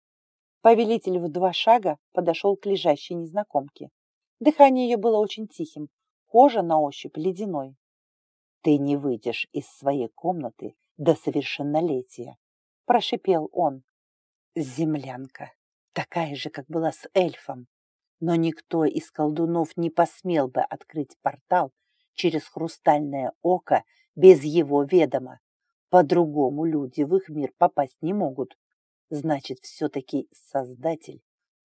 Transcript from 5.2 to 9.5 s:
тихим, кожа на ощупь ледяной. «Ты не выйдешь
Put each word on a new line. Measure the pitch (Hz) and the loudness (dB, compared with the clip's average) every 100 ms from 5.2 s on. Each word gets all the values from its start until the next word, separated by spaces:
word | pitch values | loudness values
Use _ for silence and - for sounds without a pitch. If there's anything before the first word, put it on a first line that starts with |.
| 208 - 214 | 0 -4 -14
тихим, | - 156 151 151 _ _ _ _ | -12 -12 -12 -16 _ _ _ _
кожа | 226 285 226 | 6 6 6
на | 170 156 | 0 2
ощупь | 147 143 139 156 | 0 -4 -14 -6
ледяной. | 175 180 208 156 135 135 _ _ _ _ _ _ _ _ | -4 -4 -6 -6 -8 -14 _ _ _ _ _ _ _ _
«Ты | 160 147 | 2 2
не | 143 143 | 2 0
выйдешь | 139 117 120 113 - | -2 -4 -4 -6 -6